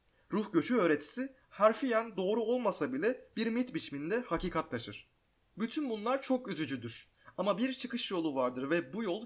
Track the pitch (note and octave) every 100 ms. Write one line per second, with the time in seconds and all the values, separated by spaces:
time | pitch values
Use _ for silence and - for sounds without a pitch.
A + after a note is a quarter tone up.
0 | _ _ _ F#3+ G#3+ E3 D3 B3 E3+ D3
1 | - - C4+ - _ - G#3+ A3 C4 A3
2 | A#3 F#3+ F#3 A#3+ A3 B3+ A3 F3+ C#3 C3
3 | G3+ B3+ - - A3+ A3+ B3 D#3+ - C#3
4 | D#3 A3+ - E3 F3+ D#3+ - B2 G#2 G2+
5 | - _ _ _ _ - A3+ D#4 C#4 G#3+
6 | A3 C4+ - B3+ A3+ D#3 D3 C3 A2+ -
7 | - _ - - F#3+ F#3 C4 B3 B3+ A#3+
8 | - F#3 D#3+ C3+ B2+ B2+ C#3 E3+ E3 F#3+
9 | G#3+ G3